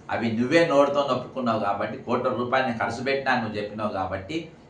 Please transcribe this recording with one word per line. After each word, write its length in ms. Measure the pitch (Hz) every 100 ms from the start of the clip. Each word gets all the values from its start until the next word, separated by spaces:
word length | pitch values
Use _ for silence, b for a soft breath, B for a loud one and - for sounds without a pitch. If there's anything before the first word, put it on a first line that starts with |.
| -
అవి 220 | 104 113
నువ్వే 340 | 110 127 165 165
నోటితో 400 | 139 143 143 135
నొప్పుకున్నావు 500 | 127 - 131 120 107
కాబట్టి, 380 | 101 98 110 -
కోట్ల 300 | - 123 131
రూపాయలు 380 | - 117 131 123
నేను 120 | 113
ఖర్చు 260 | 101 123
పెట్టినా 280 | 127 139 135
అని 100 | 120
నువ్వు 140 | 113 101
చెప్పినావు 360 | 104 110 104
కాబట్టి, 560 | 95 95 95 - 165 - B B